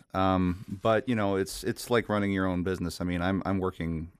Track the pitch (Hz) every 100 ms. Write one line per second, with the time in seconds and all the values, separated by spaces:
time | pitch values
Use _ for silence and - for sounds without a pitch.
0 | _ 95 95 92 92 90 - 101 113 110
1 | 117 113 101 95 98 - - 110 - 120
2 | - 104 101 95 95 90 90 92 85 -
3 | 90 87 90 98 - 95 92 - 82 80
4 | 82